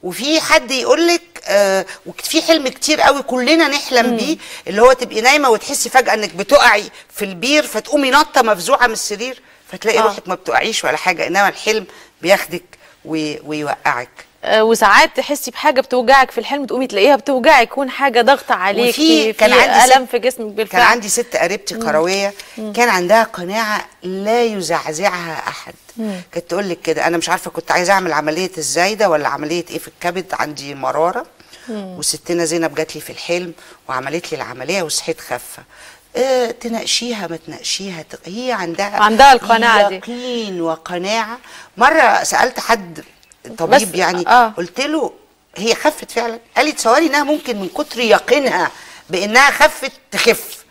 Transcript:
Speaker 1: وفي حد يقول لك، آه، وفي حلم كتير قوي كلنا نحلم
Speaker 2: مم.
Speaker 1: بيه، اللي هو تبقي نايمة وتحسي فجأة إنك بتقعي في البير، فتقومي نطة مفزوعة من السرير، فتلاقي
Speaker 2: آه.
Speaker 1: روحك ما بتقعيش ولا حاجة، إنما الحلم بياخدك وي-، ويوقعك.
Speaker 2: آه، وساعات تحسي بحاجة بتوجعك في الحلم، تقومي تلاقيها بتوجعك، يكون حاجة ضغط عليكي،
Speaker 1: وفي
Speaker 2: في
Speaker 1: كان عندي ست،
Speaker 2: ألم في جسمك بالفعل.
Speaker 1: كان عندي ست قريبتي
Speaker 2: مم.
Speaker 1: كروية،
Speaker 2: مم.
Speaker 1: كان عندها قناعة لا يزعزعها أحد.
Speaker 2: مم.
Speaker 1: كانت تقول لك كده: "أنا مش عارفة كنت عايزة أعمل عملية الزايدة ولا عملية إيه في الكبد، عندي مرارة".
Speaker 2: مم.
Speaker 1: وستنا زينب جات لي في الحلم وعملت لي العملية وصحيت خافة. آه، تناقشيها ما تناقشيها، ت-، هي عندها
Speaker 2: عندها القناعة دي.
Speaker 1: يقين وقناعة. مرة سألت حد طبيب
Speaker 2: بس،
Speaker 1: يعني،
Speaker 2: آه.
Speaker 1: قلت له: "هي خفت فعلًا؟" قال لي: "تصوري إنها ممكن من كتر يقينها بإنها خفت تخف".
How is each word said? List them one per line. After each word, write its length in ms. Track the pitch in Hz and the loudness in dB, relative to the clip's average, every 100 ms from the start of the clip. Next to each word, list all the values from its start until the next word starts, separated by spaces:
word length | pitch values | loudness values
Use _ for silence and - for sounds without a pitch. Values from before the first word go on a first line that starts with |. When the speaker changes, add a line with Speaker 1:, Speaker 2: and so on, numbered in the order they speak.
Speaker 1:
وفي 380 | 175 180 262 311 | -10 -6 -2 -2
حد 300 | - 311 247 | 2 0 2
يقول 360 | 262 233 294 339 | -4 0 2 2
لك، 140 | 339 - - - | 0 -4 -16 -2
آه، 400 | 202 202 190 185 - - | 2 2 0 -4 -12 -16
وفي 360 | - - 311 | -12 -2 -2
حلم 260 | 311 320 262 | 2 2 2
كتير 340 | - - 302 | -4 -2 2
قوي 200 | - 277 | 2 2
كلنا 460 | - 254 247 330 302 | -2 -2 2 4 4
نحلم 420 | 285 - 247 240 | 0 0 2 2
Speaker 2:
مم. 80 | 233 | 0
Speaker 1:
بيه، 200 | 254 320 - - - | -4 -6 -10 -16 -8
اللي 140 | 196 | 6
هو 120 | 240 | 6
تبقي 280 | 254 240 214 | 6 0 0
نايمة 280 | 240 294 277 | 2 4 4
وتحسي 400 | 214 - 277 226 | 2 0 -6 0
فجأة 240 | 262 233 | 2 2
إنك 220 | 214 208 170 | -2 -4 -6
بتقعي 480 | 202 277 240 214 196 - - - | 2 4 6 2 -2 -16 -20 -10
في 100 | 202 | -8
البير، 420 | 185 233 302 294 | -6 0 0 0
فتقومي 440 | 214 - 294 269 | -6 -2 0 2
نطة 300 | 269 311 285 | 2 4 2
مفزوعة 460 | 226 202 175 277 240 | 2 0 0 2 2
من 60 | |
السرير، 480 | 220 - 202 247 254 _ _ _ | 0 -6 -6 -8 -10 _ _ _
فتلاقي 280 | 185 214 226 | -6 0 2
Speaker 2:
آه. 20 | |
Speaker 1:
روحك 260 | 214 196 - | 2 -2 -8
ما 80 | 180 | -8
بتقعيش 480 | - 117 208 214 | 0 0 0 -2
ولا 140 | 147 147 | -2 -2
حاجة، 300 | - 175 143 | -2 -2 -2
إنما 220 | 180 202 | 2 0
الحلم 360 | - - 220 185 - - _ | 0 -2 -2 -4 -20 -20 _
بياخدك 420 | 165 196 - 170 _ - _ _ 156 | 2 2 2 -10 _ -20 _ _ -8
وي-، 340 | 160 151 147 147 | -6 -6 -8 -8
ويوقعك. 640 | 151 147 - - 123 127 - - _ | -8 -4 -4 -2 -4 -6 -18 -20 _
Speaker 2:
آه، 200 | - 214 | 0 2
وساعات 540 | 220 226 214 220 320 - | 4 4 6 6 4 0
تحسي 340 | - 285 - | -4 -4 -6
بحاجة 300 | - 294 262 | -2 0 0
بتوجعك 500 | 269 247 233 269 262 | 0 -2 4 4 4
في 60 | - | -2
الحلم، 280 | 220 285 277 | -6 -6 -4
تقومي 220 | 254 262 | -4 -4
تلاقيها 280 | 202 226 277 | 2 4 4
بتوجعك، 480 | - 262 254 294 226 | 2 0 4 4 4
يكون 220 | - 277 | -2 -6
حاجة 320 | - 277 233 | -2 0 2
ضغط 300 | 233 277 - | 4 2 2
عليكي، 380 | 214 185 202 240 | -2 0 0 0
Speaker 1:
وفي 440 | 247 320 320 220 | 2 4 4 2
Speaker 2:
في 60 | 208 | 2
Speaker 1:
كان 140 | 220 | 4
عندي 340 | 247 247 202 254 | 6 6 6 6
ست، 40 | 262 | 6
Speaker 2:
ألم 80 | 254 | 4
في 140 | 240 | -2
جسمك 320 | 240 254 214 | -2 -4 -10
بالفعل. 300 | 202 214 185 | -6 -4 2
Speaker 1:
كان 80 | 180 | 4
عندي 180 | 240 208 | 2 0
ست 260 | 240 240 - | -4 -2 -2
قريبتي 400 | 170 190 - 170 | -2 -2 -8 -6
Speaker 2:
مم. 60 | |
Speaker 1:
كروية، 500 | 156 151 170 196 202 202 - - | -2 0 0 -2 -4 -6 -18 -12
Speaker 2:
مم. 160 | 214 | -10
Speaker 1:
كان 160 | 208 240 | 0 2
عندها 340 | 190 175 220 | 2 4 2
قناعة 640 | 220 - 175 208 214 208 - _ | 2 -4 -6 -4 -2 -4 -6 _
لا 400 | 180 190 202 233 | -10 -6 0 0
يزعزعها 1000 | 233 208 160 165 147 156 196 180 170 156 - | 0 -2 -2 -2 -4 -4 -4 -4 -8 -8 -10
أحد. 260 | - - - _ - | -10 -16 -20 _ -10
Speaker 2:
مم. 240 | 220 185 175 | -8 -8 -10
Speaker 1:
كانت 180 | 170 170 | -12 -6
تقول 200 | 175 202 | -6 -6
لك 120 | 170 | -6
كده: 260 | - 151 165 | -4 -2 0
"أنا 100 | 170 | -2
مش 120 | 165 | -2
عارفة 220 | 180 - | -4 -4
كنت 200 | 165 - | -12 -2
عايزة 220 | 151 180 | 0 2
أعمل 200 | 196 185 | 2 2
عملية 380 | 151 156 156 185 165 | -2 -2 -4 -4 -6
الزايدة 520 | 139 143 185 208 208 | -4 0 0 2 2
ولا 180 | 151 139 | 2 0
عملية 380 | 139 151 175 165 | -4 -4 -6 -6
إيه 100 | 165 | -10
في 80 | - | -12
الكبد، 380 | _ 175 180 180 | _ -6 -6 -8
عندي 420 | - 143 147 139 143 | -6 -6 -8 -14 -6
مرارة". 500 | 131 135 170 214 320 _ _ - - | -4 0 -2 -2 -10 _ _ -20 -12
Speaker 2:
مم. 260 | 214 190 180 | -12 -12 -8
Speaker 1:
وستنا 480 | - 156 - 175 165 | -6 -8 -4 -4 -2
زينب 300 | 170 165 147 | -2 -4 -4
جات 200 | 156 156 | -8 -10
لي 60 | |
في 80 | - | -16
الحلم 440 | 127 - 175 180 160 - - - | -14 -6 -6 -6 -16 -20 -20 -10
وعملت 420 | 131 135 165 175 | -8 -6 -8 -8
لي 60 | 147 | -10
العملية 460 | 110 123 131 190 | -10 -12 -6 -4
وصحيت 380 | 160 - - 160 | -4 -6 -6 -8
خافة. 420 | - 123 - - - - - - _ - | -8 -10 -10 -20 -20 -20 -20 -20 _ -4
آه، 360 | 262 262 233 | 0 0 -2
تناقشيها 760 | - 233 233 - - 240 220 170 | -6 -8 -6 -4 -4 -4 -6 -6
ما 100 | 165 - | -10 -12
تناقشيها، 540 | 151 - - 196 170 | -12 -8 -8 -8 -12
ت-، 180 | 156 - - | -14 -18 -14
هي 240 | 202 254 | -10 -6
عندها 520 | 226 175 170 202 214 | -4 -6 -4 -2 2
Speaker 2:
عندها 300 | 214 220 269 | 2 8 8
القناعة 560 | 254 202 226 233 214 202 | 8 4 2 4 4 4
دي. 60 | 190 | 0
Speaker 1:
يقين 640 | 190 240 247 240 214 185 | -10 -10 -6 -6 -6 -6
وقناعة. 760 | 165 160 - 180 190 226 214 247 - - - - | -4 -6 -8 -8 -4 -4 -4 -10 -18 -20 -20 2
مرة 460 | 247 320 247 - | 4 6 4 4
سألت 360 | - - 254 - | 0 0 0 -2
حد 440 | - 226 175 156 - _ _ _ - 117 | -2 -2 -2 -18 -20 _ _ _ -20 -6
طبيب 340 | 170 285 208 | 2 2 2
Speaker 2:
بس، 40 | 170 | 0
Speaker 1:
يعني، 300 | 170 180 175 | 0 0 4
Speaker 2:
آه. 200 | 240 226 214 | 4 4 -2
Speaker 1:
قلت 240 | 175 - | -8 -6
له: 300 | 285 311 220 - _ _ _ - | -4 -2 -4 -8 _ _ _ -6
"هي 180 | 220 220 | -2 0
خفت 360 | 302 302 - | 0 -2 -8
فعلًا؟" 280 | - 233 226 _ - | -6 -6 -8 _ -2
قال 80 | 294 | -2
لي: 60 | |
"تصوري 360 | - 226 262 330 | 0 2 4 4
إنها 160 | 285 | 0
ممكن 360 | 285 302 247 214 | 0 -2 -4 -6
من 100 | 190 | -6
كتر 300 | 196 202 226 | -6 -8 -4
يقينها 720 | 233 208 - 294 262 170 160 - - - _ | 2 2 4 0 2 0 -2 -6 -20 -20 _
بإنها 420 | 175 202 233 277 | -4 0 4 4
خفت 400 | 240 302 - 262 - _ | 4 2 2 -10 -12 _
تخف". 520 | - - 156 - - _ | -2 0 0 -4 -18 _